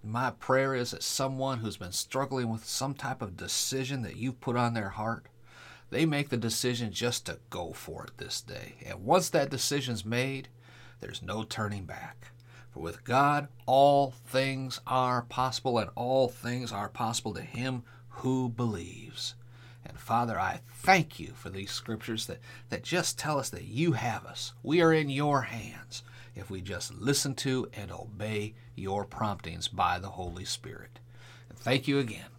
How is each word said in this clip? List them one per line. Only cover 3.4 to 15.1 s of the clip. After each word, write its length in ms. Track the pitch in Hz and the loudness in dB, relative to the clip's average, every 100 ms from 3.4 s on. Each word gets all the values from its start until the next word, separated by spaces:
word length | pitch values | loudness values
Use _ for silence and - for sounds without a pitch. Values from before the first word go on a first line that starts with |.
| 85 - - 131 131 143 | -4 -2 0 -2 -2 -2
that 160 | 107 - | -4 -4
you've 240 | 123 123 | -4 -4
put 160 | - 120 | -2 2
on 160 | 120 | 2
their 160 | 117 101 | 2 -2
heart, 380 | 92 110 113 - - - - - - - | -2 -2 -2 -8 -20 -20 -20 -20 -20 -6
they 140 | - 160 | 2 2
make 220 | 143 143 | 2 0
the 80 | 120 | 0
decision 540 | 113 113 127 120 113 | 0 0 0 0 -2
just 360 | 90 120 120 - | -2 -2 -2 -4
to 100 | - - | -10 -8
go 200 | - 85 | -8 -8
for 320 | - - - - | -8 -10 -10 -10
it 120 | - | -10
this 240 | - - | -8 -6
day. 340 | - - - - - | -6 -10 -10 -14 -10
And 200 | 90 98 | -8 6
once 240 | 175 - | 6 6
that 220 | 170 143 | 2 2
decision's 520 | 139 - 143 127 110 | 0 0 0 0 -4
made, 440 | 101 117 131 135 120 - - - - - | 0 0 0 -2 -10 -18 -20 -20 -20 -14
there's 220 | - - | -10 -10
no 220 | 85 104 | -6 -6
turning 420 | 110 - 107 104 87 | -4 -2 -2 -2 -8
back. 460 | - - - - - - - - | -10 -12 -14 -20 -20 -20 -20 -18
For 80 | - | -8
with 240 | 82 - | -8 -8
God, 460 | - 123 143 147 147 - - | 2 4 6 4 0 -8 4
all 460 | 131 139 139 139 123 - | 8 10 8 4 -2 -2
things 540 | 131 135 131 131 123 - | 0 2 0 -4 -6 0
are 360 | 131 127 | 2 4